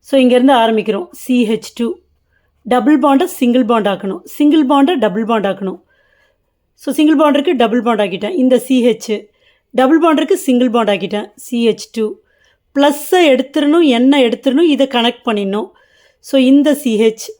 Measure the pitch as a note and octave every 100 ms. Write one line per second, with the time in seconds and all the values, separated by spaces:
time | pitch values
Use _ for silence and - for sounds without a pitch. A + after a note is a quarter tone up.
0 | - C#4 B3+ B3 C4 C4 A3+ A3 G#3+ G3+
1 | F4 - - B3 G#3+ A3 - - A#3 F#4+
2 | _ _ _ _ _ _ - B3 A3 D4+
3 | D4 C4+ F4+ - A#3+ A#3+ A3+ A#3 G3+ F#3+
4 | G3 F#3+ - - D4 D#4 C4 C#4 C#4 F4+
5 | G#3+ F#3 A3 A3+ G3 F#3+ F#3+ F3+ _ _
6 | _ _ _ _ _ _ _ _ - C4+
7 | D4+ D4+ D4+ D4 C#4+ C#4 A#3 B3 A3+ A3
8 | G3+ F#3 G#3 F#4 B3+ B3 - C4 A#3+ A3
9 | - G#3 - _ _ _ _ - C4 D#4+
10 | E4 D4+ D4+ F#4+ - B3 B3+ A3+ G#3+ G3+
11 | F#3+ G#3 G#3+ _ - A#3+ A#3 G#3 - -
12 | A3 G4 _ _ _ _ _ - C#4+ C#4+
13 | - F#4 E4 B3+ C4 D#4 D4 D#4+ E4 A#3
14 | B3+ C#4+ A#3+ A#3+ C4+ C4 E4+ C#4 C4+ B3
15 | A#3 A#3+ - G#3+ G3 G3+ B3+ _ _ _
16 | _ _ - C4+ C4 C#4 D4 C#4+ B3+ G#3+
17 | A3+ A3 - -